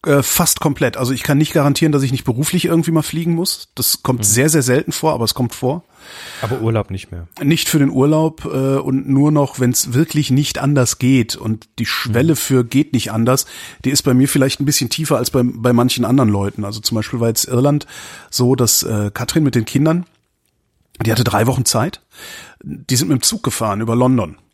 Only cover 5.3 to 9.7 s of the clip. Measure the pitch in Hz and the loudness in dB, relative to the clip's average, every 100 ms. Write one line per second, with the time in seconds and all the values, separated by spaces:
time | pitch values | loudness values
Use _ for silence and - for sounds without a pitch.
5.3 | - 120 - 127 165 _ _ - - - | -2 -4 -2 -4 -4 _ _ -20 -18 -16
6.3 | - 104 123 113 113 101 92 - 87 87 | -10 -6 -2 0 -2 -4 -10 -10 -14 -14
7.3 | - 143 160 - 156 139 131 143 156 160 | -4 0 2 2 2 2 4 2 4 0
8.3 | 160 - 135 135 135 139 135 139 135 147 | -2 -6 -2 0 0 0 -2 0 2 4
9.3 | 151 139 - 123 | 4 0 0 0